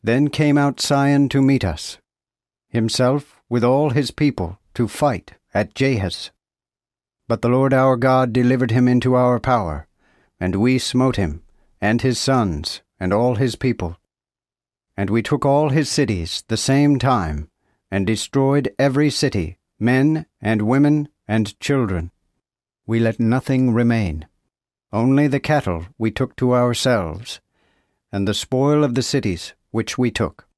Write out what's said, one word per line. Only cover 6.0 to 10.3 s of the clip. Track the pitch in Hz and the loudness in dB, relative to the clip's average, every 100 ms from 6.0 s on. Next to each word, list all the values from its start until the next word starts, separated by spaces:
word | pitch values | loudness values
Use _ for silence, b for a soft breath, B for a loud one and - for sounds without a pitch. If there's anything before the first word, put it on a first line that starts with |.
| 95 - - _ _ _ _ _ _ _ _ _ - | -4 -6 -14 _ _ _ _ _ _ _ _ _ -6
But | 113 | -2
the | 120 | 2
Lord | 127 135 | 2 4
our | 131 131 127 | 4 4 2
God | 131 131 127 | 2 2 2
delivered | 117 123 127 123 | 0 2 0 0
him | 117 127 | 2 2
into | 123 127 127 | 2 2 2
our | 123 120 | 2 0
power, | 135 123 90 73 - _ _ _ _ | 0 0 -2 -6 -10 _ _ _ _